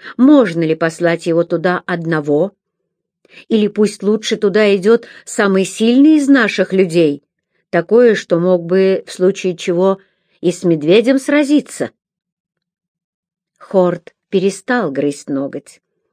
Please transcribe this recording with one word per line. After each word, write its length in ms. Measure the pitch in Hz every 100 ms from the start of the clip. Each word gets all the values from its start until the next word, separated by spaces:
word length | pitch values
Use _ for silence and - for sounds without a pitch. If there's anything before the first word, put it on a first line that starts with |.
| - -
Можно 460 | 262 294 214 165
ли 120 | 160
послать 520 | 160 165 - 170 170 175
его 180 | 165
туда 380 | 170 170 180 180 -
одного? 680 | 175 165 165 147 147 196 - _ _ _ _ _ _ _ - -
Или 200 | 220 208
пусть 340 | 208 214 -
лучше 340 | 196 220 - 214
туда 380 | 202 196 214 196
идёт 300 | 196 233 - -
самый 400 | - - 202 190
сильный 520 | 190 - 226 247 294 311
из 120 | 277
наших 440 | 277 208 - 190
людей, 520 | 190 190 170 156 143 _ _ _ _ _
такое, 440 | 170 165 226 247
что 240 | 202 - 170
мог 260 | 175 180
бы, 400 | 170 185 190 190 -
в 60 |
случае 440 | - 185 190 190 170
чего, 440 | - 175 190 190 _ _ _ _
и 120 | 165
с 120 | 170
медведем 540 | 185 160 147 208 233 269
сразиться?» 720 | - 285 277 294 - - 120 - _ _ _ _ _ _ _ _ _ _ _ _ _ _ _ _
Хорд 560 | - 196 180 170 - _ _
перестал 640 | 196 196 190 - 247 175
грызть 360 | 139 143 143 -
ноготь 520 | 135 139 143 - _ _ _ _